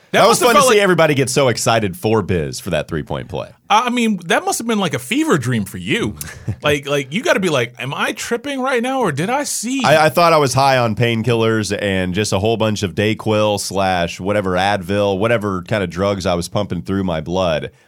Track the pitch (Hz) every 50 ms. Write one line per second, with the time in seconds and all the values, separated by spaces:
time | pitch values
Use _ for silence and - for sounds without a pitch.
0 | _ _ - 233 - 220 233 - - 240 233 294 269 254 220 202 202 185 180 160
1 | 160 151 143 131 135 113 - 151 139 127 110 - - 123 113 113 104 95 85 -
2 | - 110 113 110 92 87 92 85 73 67 64 - - 95 85 76 71 - 85 76
3 | 71 - 78 67 62 - - 64 50 - - _ _ - 202 220 247 247 240 247
4 | 233 226 208 175 170 170 220 294 359 392 - - 233 233 226 208 190 156 135 120
5 | - - 226 294 320 - 202 151 117 123 123 110 95 - - 90 85 104 165 233
6 | 175 107 - - - - - - - - - - - 147 151 143 135 139 147 143
7 | 139 127 151 220 277 339 294 240 190 175 151 127 120 123 - - 120 131 151 180
8 | 226 285 - - - - 233 233 233 285 277 262 247 269 262 240 233 254 269 262
9 | 233 180 139 131 170 214 254 294 285 - - - 202 240 269 269 226 139 156 156
10 | 156 156 - 175 175 165 165 156 143 131 123 135 139 135 135 127 120 113 104 95
11 | 120 117 117 110 104 123 117 113 113 113 113 110 104 101 104 92 - 98 95 92
12 | 92 92 87 104 107 - 107 95 101 110 117 101 110 110 107 98 107 87 80 -
13 | 104 110 110 - - 110 107 107 107 107 104 98 - - 90 98 98 95 92 87
14 | 85 85 - - 90 98 101 104 95 95 90 90 95 101 104 101 87 85 101 101
15 | 101 101 98 92 107 113 120 110 104 104 95 90 87 - 113 104 95 85 80 87
16 | 98 101 104 95 85 92 87 87 85 - - 104 98 - 92 85 - - 95 98
17 | 95 92 82 80 73 80 87 95 92 85 78 73 73 - _ _ _